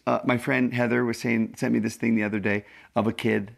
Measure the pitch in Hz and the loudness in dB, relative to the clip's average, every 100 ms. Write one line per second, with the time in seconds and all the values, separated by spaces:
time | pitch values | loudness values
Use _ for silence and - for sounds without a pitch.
0 | - 120 - 123 139 131 123 123 120 123 | -2 0 0 0 0 0 0 0 0 2
1 | 123 110 123 113 110 - 127 117 110 - | 0 -2 0 0 0 -2 0 0 0 -2
2 | 117 113 104 107 101 101 - - - - | 0 2 0 -2 0 -2 -4 -18 -6 -2
3 | 107 110 117 110 101 | -2 0 0 0 -2